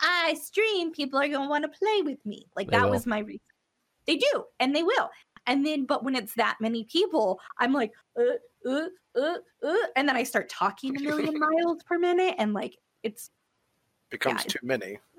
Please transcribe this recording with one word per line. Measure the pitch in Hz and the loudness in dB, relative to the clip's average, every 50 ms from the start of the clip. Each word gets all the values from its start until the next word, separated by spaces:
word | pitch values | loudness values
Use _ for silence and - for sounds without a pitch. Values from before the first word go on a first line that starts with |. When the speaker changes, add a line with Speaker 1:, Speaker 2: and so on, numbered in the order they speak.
Speaker 1:
I | - 320 359 349 339 330 320 | 2 2 2 4 2 2 0
stream, | 320 - - - - 427 440 427 370 339 339 | -2 -4 -6 0 0 2 2 2 0 -2 -2
people | 330 - 285 269 269 269 | -2 -4 -4 -2 0 0
are | 277 294 | 0 0
gonna | 294 269 277 277 | 0 -2 -2 0
wanna | 294 294 302 302 | -2 -2 -2 -4
play | 302 - - 415 427 415 | -4 -2 0 2 2 2
with | 359 294 269 - - | 2 0 -2 -6 -8
me." | 208 - - - _ - - | -10 -10 -10 -12 _ -8 -8
Like, | 202 196 | -4 2
Speaker 2:
They | - | 4
Speaker 1:
that | 233 247 | 4 4
Speaker 2:
will. | 233 | 4
Speaker 1:
was | 262 247 233 | 4 2 0
my | 240 226 214 | 0 -2 -2
reason. | 214 214 202 202 _ _ _ _ _ _ _ _ _ _ _ _ _ | -4 -6 -10 -14 _ _ _ _ _ _ _ _ _ _ _ _ _
They | - 311 294 | 0 0 2
do, | - 554 554 240 233 - _ - | 2 2 2 0 -2 -6 _ -2
and | 240 262 277 | 0 0 2
they | 294 339 | 2 2
will. | 330 494 494 190 - - - - _ - - - - | 2 2 2 0 -2 -6 -14 -20 _ -20 -10 -4 -2
And | 254 277 277 | 0 2 2
then, | 302 311 294 269 | 0 0 -2 0
but | 247 294 - 208 | 0 -2 -2 -2
when | 262 269 | -2 -4
it's | 254 214 214 - | -4 -4 -4 0
that | 233 226 214 - - | 0 0 0 0 -2
many | 220 226 226 233 220 | -2 -2 -2 -2 -4
people, | - - 320 392 381 - 311 220 190 190 - - - - - | -2 0 0 2 2 2 2 2 2 0 -2 -6 -12 -4 -2
I'm | - 240 | 0 2
like, | 269 285 240 220 - - _ _ - - | 2 2 0 -2 -4 -10 _ _ -2 0
"Uh, | 240 247 494 480 - - _ _ - 247 | 0 0 0 -2 -6 -12 _ _ -4 -2
uh, | 262 285 320 370 370 - _ _ - | -2 -2 -2 -4 -8 -14 _ _ -2
uh, | 233 269 311 349 - - _ _ - - | -2 0 0 0 -4 -6 _ _ -6 -2
uh," | 277 330 415 453 - - | 0 2 2 0 0 0
and | 262 269 285 | 0 2 2
then | 254 247 | 2 0
I | 240 | 0
start | - - 220 185 - | 0 0 -2 -2 -2
talking | - - 180 196 202 - - 269 269 277 | -4 -2 0 0 -2 -2 -6 -6 -4 -4
a | |
Speaker 2:
<laughs> | 277 294 302 302 294 311 302 | -2 -2 -2 0 -2 -2 -2
Speaker 1:
million | 302 | 0
miles | 302 311 320 330 339 339 339 330 - | 0 2 2 2 2 2 0 -2 -4
per | - 349 339 | -2 -2 0
minute, | 349 359 359 359 370 370 - - | 2 2 4 4 2 2 0 0
and, | 226 214 208 | -2 -2 -2
like, | 196 220 240 - _ _ _ _ _ | -2 -4 -6 -10 _ _ _ _ _
it's | - 226 214 - - - _ _ _ _ _ _ _ _ _ _ _ _ _ _ _ - | -8 -8 -8 -8 -16 -20 _ _ _ _ _ _ _ _ _ _ _ _ _ _ _ -14
Speaker 3:
Becomes | - 110 - 131 127 - - | -8 -2 -2 0 0 0 -2
Speaker 1:
yeah, | - | -4
Speaker 3:
too | - 143 | -4 -6
many | - 123 131 120 101 95 101 104 _ _ _ | -2 -2 -2 -2 -2 -4 -10 -12 _ _ _